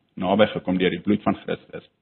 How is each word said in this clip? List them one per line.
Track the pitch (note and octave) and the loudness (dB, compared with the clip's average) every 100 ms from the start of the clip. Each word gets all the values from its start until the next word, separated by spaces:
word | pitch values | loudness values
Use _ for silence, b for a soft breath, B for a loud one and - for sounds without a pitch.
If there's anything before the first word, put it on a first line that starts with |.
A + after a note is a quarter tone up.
| _ - | _ -6
naby | F#2 G2+ G#2+ | 0 4 2
gekom | - - F#2 | 0 -4 0
deur | F2+ | 0
die | F2 | 0
bloed | G2+ G#2 | -2 0
van | - F2+ | 0 -4
Christus. | - F2+ - - - _ | -6 -10 -10 -18 -18 _